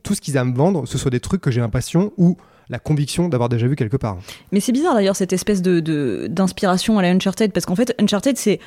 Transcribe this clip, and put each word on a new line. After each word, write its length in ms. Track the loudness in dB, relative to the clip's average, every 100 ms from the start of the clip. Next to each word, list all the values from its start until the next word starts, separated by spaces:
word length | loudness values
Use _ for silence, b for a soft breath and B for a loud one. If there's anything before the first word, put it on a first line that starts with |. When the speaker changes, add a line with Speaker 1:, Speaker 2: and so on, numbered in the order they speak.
Speaker 1:
tout 120 | -4
ce 60 | -4
qu'ils 160 | -2 -2
aiment 180 | 0
vendre, 320 | 2 2 0 -2
ce 120 | -4
soit 120 | -2
des 100 | -2
trucs 200 | -2 -2
que 100 | 0
j'ai 100 | 0
l'impression, 520 | 0 -2 0 0 0 2
ou 200 | 2 2 b b b
la 80 | -8
conviction 500 | -2 -2 0 -2 0
d'avoir 220 | 0 0
déjà 160 | 0 0
vu 100 | 0
quelque 220 | -2 -2
part. 180 | -4 -6 B B B
Speaker 2:
Mais 80 | -2
c'est 140 | 0
bizarre 220 | 0 2
d'ailleurs 220 | 2 2 0
cette 180 | -2
espèce 260 | -2 0 0
de, 200 | 2 2
de, 480 | 0 -2 -2 -4 -4
d'inspiration 680 | 0 0 0 0 0 2 2
à 40 |
la 80 | 4
Uncharted, 420 | 2 0 0 0
parce 140 | 0 -2
qu'en 80 | -2
fait 180 | -2 0
Uncharted 380 | 0 2 0 0
c'est, 200 | 0 -2